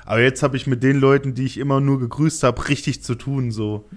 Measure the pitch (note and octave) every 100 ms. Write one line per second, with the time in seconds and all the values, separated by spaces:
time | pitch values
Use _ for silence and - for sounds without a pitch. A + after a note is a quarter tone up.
0 | - A2 B2+ C3 C#3+ C3 - B2 C3 C#3
1 | C3+ C#3 C#3 B2 C3 - C#3 C#3 C#3 C3+
2 | A#2+ C#3 D#3 - C3 A#2+ - C#3 - B2
3 | - A#2 C#3 C#3 B2 A2 G#2+ G#2 -